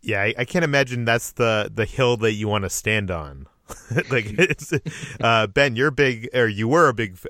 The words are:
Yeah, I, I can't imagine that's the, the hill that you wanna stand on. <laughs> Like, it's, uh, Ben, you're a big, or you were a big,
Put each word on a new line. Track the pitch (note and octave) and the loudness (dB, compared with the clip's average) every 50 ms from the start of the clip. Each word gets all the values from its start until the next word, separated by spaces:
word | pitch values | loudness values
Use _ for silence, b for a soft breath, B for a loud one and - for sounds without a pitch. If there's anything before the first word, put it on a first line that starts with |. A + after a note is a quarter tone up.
Yeah, | _ - G#2+ G2 G2 | _ -4 -2 0 0
I, | G#2+ A#2 - | -2 -2 -2
I | B2+ | -6
can't | - - F3+ E3+ | -2 0 0 0
imagine | D3+ C#3+ C#3 C#3 B2 B2 A#2+ A#2+ | 2 2 2 2 2 -2 -4 0
that's | A2+ A2+ A#2+ - - - | 0 0 0 0 -4 -4
the, | - B2 A#2 A2 G#2+ G#2+ G2+ G2+ | 0 0 2 2 0 -2 -4 -2
the | G#2+ A2 | -4 -4
hill | - - - C3+ B2 B2 A2+ | -4 0 0 2 2 2 2
that | G#2+ A2+ A2 | 2 0 0
you | G#2+ G#2+ G#2 | 0 -2 0
wanna | G2+ G#2+ G2 F2+ | 0 0 -2 -2
stand | - - - A2+ A2 G#2+ G2+ F#2 | -6 -4 -2 0 0 0 0 -2
on. | F2+ E2 D2+ C#2+ C#2+ C2+ C2+ - _ _ _ _ | -4 -6 -6 -10 -14 -16 -20 -20 _ _ _ _
<laughs> | - - - - A#2 C3+ F3+ - | -20 -18 -12 -4 -4 -4 -2 0
Like, | C3+ B2 A2 G#2 G#2 G#2+ | -2 -2 -2 -2 0 2
it's, | F3 F3 D3+ - - - - C#3+ - B B B B B B2+ B | 2 2 2 -4 -6 -4 -4 -4 -4 B B B B B -10 B
uh, | - A#2 A#2 A2+ A2 G2+ | 0 2 4 4 2 2
Ben, | G2 C#3+ C#3 C#3+ A#2 | 2 2 2 2 2
you're | A2 C3 D3+ | 0 0 0
a | C#3 | 2
big, | B2 C#3+ C3 B2+ A2+ A2 B2+ - | 2 2 2 2 -2 -8 -4 0
or | B2+ A#2+ A2 | 2 2 2
you | G#2+ G2 A2 A2+ | 2 0 0 2
were | C3+ E3+ E3+ D3 | 4 6 6 4
a | B2 | 4
big, | G#2 A#2 G#2 F#2 - - - | 2 -4 -6 -6 -12 -12 -6